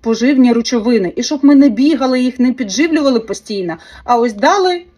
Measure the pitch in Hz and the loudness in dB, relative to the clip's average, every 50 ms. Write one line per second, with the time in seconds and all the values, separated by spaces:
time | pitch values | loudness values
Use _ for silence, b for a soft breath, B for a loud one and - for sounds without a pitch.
0 | - 226 226 220 233 269 294 262 254 247 233 233 226 - 262 233 208 240 240 220 | -4 -4 -2 0 0 2 2 4 4 4 2 0 -2 -2 -4 -2 0 0 0 0
1 | 190 175 - - 247 - 311 277 - 277 285 269 285 277 214 202 269 302 330 233 | 0 -2 -4 -6 -6 -6 -4 0 2 4 6 6 6 4 2 2 0 0 0 0
2 | 269 262 254 254 254 254 247 - 240 254 247 254 254 202 185 220 311 330 320 311 | 0 -2 0 0 -2 -2 -2 -2 -2 -4 -2 -4 -8 -6 -4 -2 -2 0 0 0
3 | 294 277 254 226 226 - 196 - - - 214 196 185 170 160 B B B B B | 0 0 0 0 -2 -6 -8 -12 -10 -10 -8 -8 -8 -8 -10 B B B B B
4 | B - 247 240 233 247 214 202 214 302 381 403 370 370 359 349 349 - _ | B 0 0 0 0 -2 -2 0 0 0 2 2 0 0 -2 -4 -6 -12 _